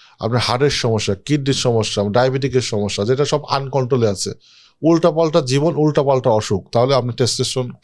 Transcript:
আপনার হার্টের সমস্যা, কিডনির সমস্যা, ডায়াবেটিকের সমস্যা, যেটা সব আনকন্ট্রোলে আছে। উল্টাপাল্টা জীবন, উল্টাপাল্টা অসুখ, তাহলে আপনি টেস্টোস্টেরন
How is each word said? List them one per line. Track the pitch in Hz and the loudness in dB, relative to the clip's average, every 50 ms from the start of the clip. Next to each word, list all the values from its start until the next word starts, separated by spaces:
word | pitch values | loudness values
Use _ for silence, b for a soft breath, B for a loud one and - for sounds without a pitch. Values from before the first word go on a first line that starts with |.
| b b b b | b b b b
আপনার | - 113 120 117 | -6 -2 -2 -2
হার্টের | - - 120 123 143 143 | 0 0 0 0 0 0
সমস্যা, | - - - 120 113 107 - - 98 | 0 0 -2 0 0 0 0 -2 -4
কিডনির | - - - 147 147 135 139 135 | -4 -2 -2 -2 -2 0 0 -2
সমস্যা, | - - 127 117 113 104 - - 107 101 104 | 0 0 0 0 0 0 0 -2 -2 -2 0
ডায়াবেটিকের | 98 123 127 131 127 131 131 131 123 127 | 2 2 2 2 0 -2 -4 -2 -2 -2
সমস্যা, | 117 - 117 104 104 98 - - 104 | -2 0 -2 -2 -2 -2 -2 -4 0
যেটা | 113 131 131 147 | 0 0 0 0
সব | 143 151 147 147 | 0 0 -4 -2
আনকন্ট্রোলে | - - 139 139 135 135 139 127 120 139 123 117 107 | -2 -2 -2 -2 -2 -2 -2 0 0 0 2 2 0
আছে। | 98 92 - 98 - b b b b b b b b b - | 0 -2 -6 -8 -8 b b b b b b b b b 2
উল্টাপাল্টা | 160 170 165 170 170 156 160 165 160 151 175 | 2 2 4 4 2 2 2 0 2 2 0
জীবন, | 143 123 131 139 147 165 135 | 0 2 0 2 2 0 2
উল্টাপাল্টা | 143 151 151 143 151 143 139 135 131 - 135 | 2 2 2 2 2 2 2 2 2 2 2
অসুখ, | 110 107 - - 107 92 - - - | 2 2 2 0 -2 -4 -4 -2 0
তাহলে | 117 123 131 139 | 2 2 4 2
আপনি | 127 120 123 117 | 0 0 -2 -2
টেস্টোস্টেরন | - 127 113 - - 127 - - 131 123 120 - - | -2 0 0 0 -2 -4 -4 -2 -4 -6 -6 -10 -14